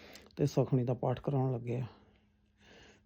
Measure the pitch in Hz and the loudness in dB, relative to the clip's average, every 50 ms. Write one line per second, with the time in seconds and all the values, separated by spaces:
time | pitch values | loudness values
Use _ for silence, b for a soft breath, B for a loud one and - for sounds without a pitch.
0 | b b b b b b - - 147 143 - 143 127 - 143 127 120 120 127 127 | b b b b b b -2 0 0 2 2 2 2 4 2 2 2 2 0 0
1 | - 135 123 123 - - 143 135 131 131 127 120 120 120 123 123 127 b b b | 0 -2 -2 -2 -2 -2 0 2 2 0 0 -2 -4 -4 -4 -4 -4 b b b
2 | b b b b b _ _ _ _ _ _ b b b b b b b b b | b b b b b _ _ _ _ _ _ b b b b b b b b b
3 | b | b